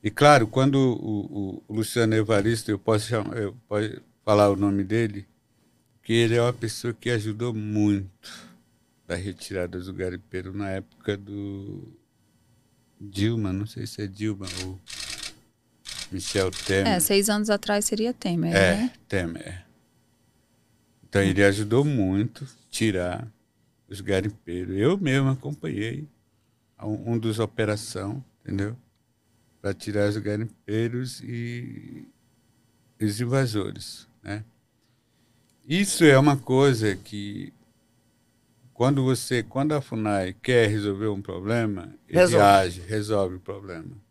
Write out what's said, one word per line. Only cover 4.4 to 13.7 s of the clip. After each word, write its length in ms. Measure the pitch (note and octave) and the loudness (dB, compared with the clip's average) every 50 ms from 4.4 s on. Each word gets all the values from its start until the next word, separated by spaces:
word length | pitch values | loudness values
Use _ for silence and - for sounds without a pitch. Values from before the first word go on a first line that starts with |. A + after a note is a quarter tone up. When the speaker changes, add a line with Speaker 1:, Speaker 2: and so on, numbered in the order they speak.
| G#2 G2+ | 8 6
Speaker 1:
o 60 | G2+ | 6
nome 280 | F#2 G2+ G2+ G2 G2+ G2 | 4 2 2 2 0 0
dele, 440 | F#2+ G#2+ A2+ A#2 G#2+ G2+ G2 F#2+ _ _ _ _ _ _ _ _ _ _ _ _ _ _ _ _ | 0 0 0 0 0 -4 -8 -14 _ _ _ _ _ _ _ _ _ _ _ _ _ _ _ _
que 100 | - A2+ | 0 4
ele 220 | A#2 A#2 A2+ A2+ | 4 4 4 4
é 60 | A#2+ | 4
uma 120 | A#2 A#2+ B2 | 2 2 0
pessoa 400 | - A2+ A2 - - - A#2+ A#2 | -2 -6 -8 -8 -6 -6 -8 -8
que 160 | - - A#2 | -6 -4 -2
ajudou 440 | A#2+ A2+ G2+ A2 G#2 A2 A#2 B2 A2+ | -2 -2 -2 -4 -6 -4 -6 -6 -6
muito 760 | A2 G#2 G#2+ G#2+ G#2+ G#2 G#2 G2+ G2+ F#2+ F#2 _ _ _ - - - - - - _ _ _ _ _ _ _ _ _ _ _ | -6 -6 -4 0 2 4 4 2 2 -2 -8 _ _ _ -20 -20 -20 -20 -20 -20 _ _ _ _ _ _ _ _ _ _ _
da 80 | E2+ | -8
retirada 640 | F2 F#2 G2+ F#2 - - - F#2+ F#2+ F2+ F2 F2 F#2 | -6 -6 -8 -10 -12 -12 -8 -6 -6 -6 -6 -6 -10
do 120 | F2+ F#2+ F#2 | -10 -10 -8
garimpeiro 600 | F#2 F#2 F2+ F2+ F2+ - _ - F#2 F2+ F#2+ F#2+ | -8 -6 -6 -6 -10 -14 _ -10 -10 -10 -8 -10
na 160 | G#2 G2+ G2 | -8 -8 -6
época 480 | F#2+ G2 G2 _ _ _ - - G#2 G2 | -8 -8 -10 _ _ _ -6 -6 -6 -6
do 720 | G2+ G2+ G2+ G2+ G2+ G2+ G2 G2 G2 G2+ G2 F#2+ - - - _ _ _ _ _ _ _ _ _ _ _ _ _ _ _ _ _ _ _ _ _ | -6 -12 -12 -10 -10 -10 -10 -12 -12 -12 -14 -14 -16 -18 -20 _ _ _ _ _ _ _ _ _ _ _ _ _ _ _ _ _ _ _ _ _
Dilma, 500 | - G2+ G2 F#2+ G2+ A2 A#2 A2+ G#2+ F#2 | -20 -12 -4 0 0 0 0 0 -2 -2
não 140 | F#2 F#2+ G#2 | -4 -4 -6
sei 220 | A2 | -8